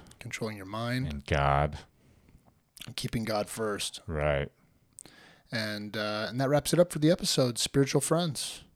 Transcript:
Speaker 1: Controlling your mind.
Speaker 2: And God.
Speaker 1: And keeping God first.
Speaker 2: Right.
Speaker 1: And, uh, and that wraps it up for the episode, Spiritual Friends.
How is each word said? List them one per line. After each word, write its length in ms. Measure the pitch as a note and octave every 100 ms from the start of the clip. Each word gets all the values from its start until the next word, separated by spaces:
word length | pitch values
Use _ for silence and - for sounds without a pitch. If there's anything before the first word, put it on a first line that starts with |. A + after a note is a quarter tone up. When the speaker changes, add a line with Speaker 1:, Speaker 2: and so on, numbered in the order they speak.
| - -
Speaker 1:
Controlling 380 | A#2+ - A2+ G#2+
your 80 | F#2+
mind. 420 | G#2+ A#2+ B2+ C3
Speaker 2:
And 180 | C#2+ -
God. 520 | D#2 C#2 C#2 D2 D2 - _ _ _ _ - _ _ _ - -
Speaker 1:
And 80 | -
keeping 280 | B2 A#2+
God 260 | A2 G#2+ G2+
first. 520 | - G#2+ G2+ - - -
Speaker 2:
Right. 420 | D#2 D2+ C#2+ C#2+ - _ _ _ - - - - - _
Speaker 1:
And, 440 | A2+ G#2+ G#2 G#2 A2
uh, 300 | G#2 G#2+ A2
and 120 | B2
that 80 | C3+
wraps 240 | D3 -
it 60 | D#3+
up 120 | F3
for 80 | D#3
the 120 | D3+
episode, 460 | F3+ G3 - B2+ A#2+
Spiritual 420 | - C#3 C#3 D3
Friends. 600 | - E3 F3 A#2+ - - -